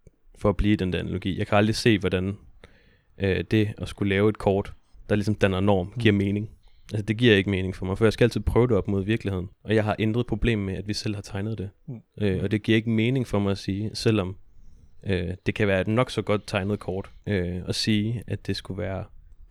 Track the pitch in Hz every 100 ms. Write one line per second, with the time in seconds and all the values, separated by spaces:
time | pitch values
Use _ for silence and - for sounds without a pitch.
0 | - _ - - 107 95 101 107 92 87
1 | 82 92 98 82 104 104 107 107 120 104
2 | 92 92 95 101 - - - _ _ _
3 | _ - 98 90 87 110 107 - 98 -
4 | 101 98 107 101 104 98 - - _ -
5 | - 104 104 104 98 92 101 98 92 123
6 | 110 101 98 101 107 - _ - - 107
7 | 101 110 120 101 98 95 95 95 95 95
8 | 110 - 120 110 - 113 123 101 95 98
9 | 95 113 101 92 95 - - 107 104 95
10 | 110 113 120 104 117 110 98 95 101 104
11 | 113 101 - 98 107 104 95 - - 113
12 | - - 104 92 98 110 - 110 113 110
13 | 113 135 117 101 101 98 - 98 107 -
14 | 117 110 92 95 - - - - - -
15 | - 90 87 92 - 101 104 95 90 110
16 | 127 - 101 104 - 104 95 104 - 92
17 | - - - 101 87 90 90 - - 104
18 | 107 117 - 101 - 98 - 95 92 92
19 | 92 - - - -